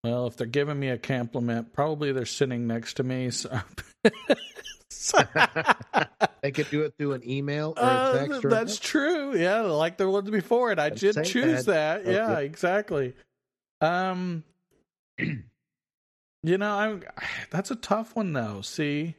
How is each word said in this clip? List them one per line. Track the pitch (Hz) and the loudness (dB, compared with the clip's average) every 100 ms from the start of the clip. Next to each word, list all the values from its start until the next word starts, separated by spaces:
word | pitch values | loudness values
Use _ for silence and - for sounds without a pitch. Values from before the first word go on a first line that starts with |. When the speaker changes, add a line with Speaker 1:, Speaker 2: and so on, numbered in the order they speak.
Speaker 1:
Well, | 117 123 123 | -2 -2 -4
if | - | -4
they're | 120 | -2
giving | 139 143 143 | 0 0 -2
me | 135 | -2
a | 120 | -4
compliment, | - 131 120 131 120 117 113 | -2 -4 -2 -2 -2 -2 -4
probably | - 151 147 147 | -2 -2 0 -2
they're | 131 117 | -2 -4
sitting | - 135 120 120 | 0 0 0 -2
next | 117 113 - | -2 -4 -4
to | |
me, | 127 127 127 | -2 -2 -2
so | - - 120 - - - _ | -4 -4 -6 -6 -14 -16 _
<laughs> | - - - - - - - - _ | 2 2 0 0 0 -18 -20 -20 _
So | - - 339 - 156 147 - 285 - | -8 4 4 4 4 2 2 2 2
<laughs> | - 269 - _ 202 - | 2 -2 -2 _ 0 0
Speaker 2:
They | 143 | -4
could | 135 147 | -2 -2
do | 147 | 0
it | 151 - | -2 -2
through | 147 | -4
an | 131 120 | -2 -4
email | 135 143 147 156 165 | -4 -2 -2 -4 2
or | |
a | 247 | 4
Speaker 1:
Uh, | 254 262 262 | 4 4 2
Speaker 2:
text | 285 277 214 | 0 -2 2
or | |
a | |
Speaker 1:
that's | 220 226 214 | 2 2 -4
Speaker 2:
text. | |
Speaker 1:
true. | - 311 285 339 277 220 | -2 0 2 0 0 2
Yeah, | 175 214 | 2 2
like | 214 151 165 185 | 2 2 0 0
the | 190 | 0
ones | 202 196 | 2 0
before, | 214 - 240 247 | -2 2 2 2
and | 180 | 2
I | 151 | 0
Speaker 2:
I'm | 117 | 2
Speaker 1:
did | 196 208 | 2 2
Speaker 2:
saying | 165 | 0
Speaker 1:
choose | 247 294 - - | 2 2 2 2
Speaker 2:
that. | 165 151 180 185 | 2 2 0 0
Speaker 1:
that. | |
Speaker 2:
Okay. | |
Speaker 1:
Yeah, | 185 226 175 | 0 2 0
exactly. | 143 160 175 196 208 156 127 - _ _ _ _ _ _ | -2 -2 0 0 0 -2 -2 -6 _ _ _ _ _ _
Um, | 156 175 190 180 180 170 - _ _ _ | 0 2 -2 -2 -4 -6 -10 _ _ _
Speaker 2:
<clears throat> | _ _ _ - | _ _ _ -6
Speaker 1:
you | - 135 - _ _ _ _ _ _ _ _ _ | -6 -6 -12 _ _ _ _ _ _ _ _ _
know, | 160 185 208 | 0 2 2
I'm, | 202 214 202 - - - | 0 0 -2 -12 -10 -10
<sighs> | - - | -10 -4
that's | 165 - | -4 -4
a | 233 | -8
tough | - 214 226 233 | 0 0 0 -4
one, | 196 | -2
though. | 139 110 101 | -2 -4 -6
See? | 104 - 147 147 165 | -8 -4 -2 -2 -4